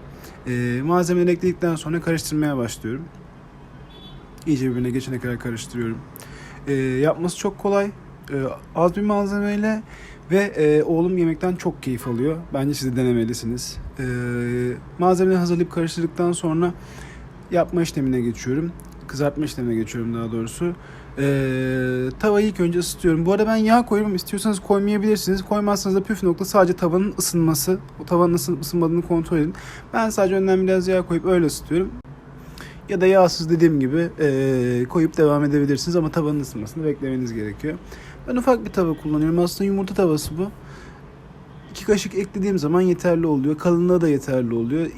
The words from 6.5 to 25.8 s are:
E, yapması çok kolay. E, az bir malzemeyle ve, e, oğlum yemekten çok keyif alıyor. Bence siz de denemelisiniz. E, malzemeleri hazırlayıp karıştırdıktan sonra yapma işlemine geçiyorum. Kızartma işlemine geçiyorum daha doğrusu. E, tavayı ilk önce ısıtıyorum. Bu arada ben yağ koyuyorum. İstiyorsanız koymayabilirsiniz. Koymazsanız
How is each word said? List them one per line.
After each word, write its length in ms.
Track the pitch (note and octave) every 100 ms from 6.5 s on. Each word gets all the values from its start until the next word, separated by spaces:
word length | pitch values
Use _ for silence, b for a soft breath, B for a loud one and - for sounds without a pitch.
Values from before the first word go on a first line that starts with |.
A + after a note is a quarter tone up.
| B -
E, 60 |
yapması 640 | C3+ C3 B2+ D3+ D#3+ F3 -
çok 200 | G3+ G3
kolay. 280 | G3+ G3+ G3+ - - - -
E, 40 | C#3 C3+ - -
az 220 | D#3+ F3 F#3
bir 60 |
malzemeyle 800 | G#3 G3+ G3 G3+ G3+ G#3 G#3+ A3 - B B B -
ve, 80 | F#3
e, 440 | G3+ - D3+ D3+
oğlum 360 | D#3 E3 F3+ F#3
yemekten 380 | E3 D#3 F3+ F3+
çok 260 | F3 -
keyif 260 | C3+ B2 B2+
alıyor. 280 | A#2 C#3+ D#3+ E3+
Bence 200 | C#3 C#3
siz 180 | C#3+ C3
de 40 | B2
denemelisiniz. 840 | B2+ A#2+ A2+ A#2+ A2+ B2 - - - -
E, 60 | B2+ B2 A#2+ A#2+ A#2+ B2 B2 A#2+ - -
malzemeleri 400 | F3 F3+ F#3 F#3
hazırlayıp 340 | F3 F3 F3
karıştırdıktan 600 | F3 E3 E3+ E3 - F3
sonra 420 | E3+ E3+ D#3 F3 F3 B B B B B - -
yapma 320 | F3 D#3+ F3
işlemine 380 | E3 D#3 C3+ B2+
geçiyorum. 520 | A#2+ A2+ B2+ C3+ E3+ - - - C3+
Kızartma 380 | C3+ D3 D3
işlemine 300 | D3 - B2
geçiyorum 400 | A2+ A2 B2 A2+
daha 180 | A#2 A2+
doğrusu. 400 | A2+ A#2 - F3 F3 B B B -
E, 60 | C#3 C#3 C3+ B2+ C3 C3 B2+ B2+ B2+ C3+
tavayı 260 | G#3+ G#3 G#3+
ilk 140 | F#3+
önce 180 | E3+ F3
ısıtıyorum. 480 | E3+ - F3 D#3+ E3
Bu 60 |
arada 140 | G3 A3
ben 100 | A3
yağ 300 | A3 A#3+ A#3
koyuyorum. 280 | G#3 G#3+
İstiyorsanız 460 | F#3 - G3+ A3 G3
koymayabilirsiniz. 840 | - G3+ G3+ G#3 G#3+ G#3 F3+ F#3+
Koymazsanız 540 | F#3+ G#3 G3+ G3+